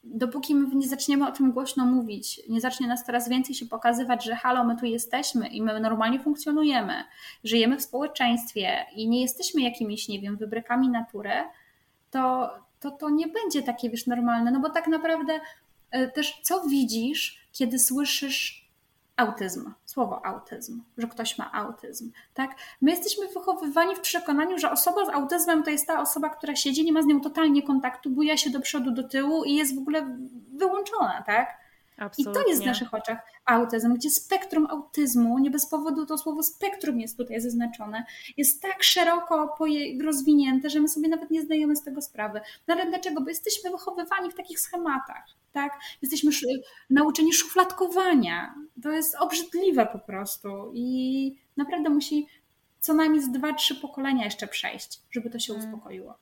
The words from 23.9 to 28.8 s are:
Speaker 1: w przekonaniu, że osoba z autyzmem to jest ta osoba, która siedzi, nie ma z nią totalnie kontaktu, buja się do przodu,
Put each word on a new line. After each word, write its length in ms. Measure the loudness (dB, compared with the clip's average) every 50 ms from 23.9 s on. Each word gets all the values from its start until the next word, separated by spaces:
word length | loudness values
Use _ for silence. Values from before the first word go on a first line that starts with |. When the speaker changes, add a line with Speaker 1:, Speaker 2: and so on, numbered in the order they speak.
| 0
Speaker 1:
w 40 | -2
przekonaniu, 580 | -4 -2 -2 -2 0 2 2 2 2 0 0 0
że 120 | 0 0
osoba 340 | 2 2 2 2 2 2 0
z 20 | 0
autyzmem 540 | 0 -2 0 0 0 0 2 4 4 2
to 80 | 2 2
jest 160 | 0 -2 0
ta 140 | 0 0 0
osoba, 280 | 0 0 -2 -2 -2 -4
która 280 | -4 -6 -6 -4 -2
siedzi, 280 | 0 0 0 2 2 4
nie 80 | 4
ma 100 | 4 6
z 40 | 6
nią 140 | 6 4 4
totalnie 420 | 2 0 0 2 4 6 6 4
kontaktu, 480 | 4 4 2 2 2 0 -6 -4 -4 -2
buja 260 | 2 2 4 4 4
się 140 | 2 2 0
do 100 | -2 -2
przodu, 300 | -4 -2 -2 -2